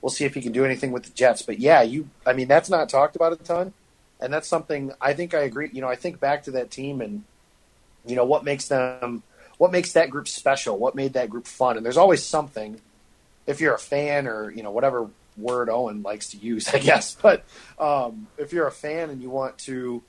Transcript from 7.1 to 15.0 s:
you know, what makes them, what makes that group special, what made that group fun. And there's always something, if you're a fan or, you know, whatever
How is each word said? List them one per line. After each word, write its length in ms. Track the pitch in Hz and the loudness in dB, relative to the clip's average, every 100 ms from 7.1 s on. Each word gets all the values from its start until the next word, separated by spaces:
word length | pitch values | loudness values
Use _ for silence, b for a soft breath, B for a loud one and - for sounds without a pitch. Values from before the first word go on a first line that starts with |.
| 104 104 _ _ _ _ _ _ _ 117 | -10 -12 _ _ _ _ _ _ _ -6
you 80 | 123 | 0
know, 100 | 123 | 2
what 180 | 151 | 2
makes 240 | 139 143 - | 2 -4 -2
them, 560 | 135 127 127 123 120 - b b b | 0 0 -4 -8 -8 -12 b b b
what 140 | 180 | 4
makes 220 | 180 175 | 4 2
that 160 | - 165 | 2 2
group 180 | 139 - | 0 -8
special, 500 | - - 135 - 101 | -2 0 0 0 0
what 180 | 123 131 | -2 0
made 180 | 135 | -4
that 160 | 131 120 | -2 -4
group 160 | 113 - | -6 -14
fun. 320 | - 127 113 | -2 0 0
And 80 | 113 | 0
there's 120 | 131 | 6
always 260 | 190 160 | 6 6
something, 560 | - 156 143 - 107 107 _ _ _ _ _ _ - | 2 -2 -2 -8 -10 -12 _ _ _ _ _ _ -8
if 160 | 147 | 0
you're 140 | 151 113 | 2 2
a 40 | |
fan 480 | - 143 147 147 135 | 0 -2 0 -2 -2
or, 220 | 110 107 | -6 -8
you 140 | 98 | -10
know, 80 | 107 | -6
whatever 380 | 104 135 127 | 0 2 0